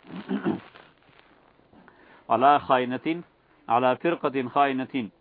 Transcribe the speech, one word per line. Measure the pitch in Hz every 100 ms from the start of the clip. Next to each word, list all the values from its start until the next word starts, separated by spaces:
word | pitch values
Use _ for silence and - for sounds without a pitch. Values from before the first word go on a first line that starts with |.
| -
<clears throat> | 190 - 208 - - - - - _ _ _ _ _ _ _ _ - - _ - - -
علی | 113 139 143
خائنة، | - 127 127 127 156 170 - _ _ _ -
علی | 120 127 123
فرقة | 170 165 147 135 123
خائنة، | 143 139 131 127 139 104 _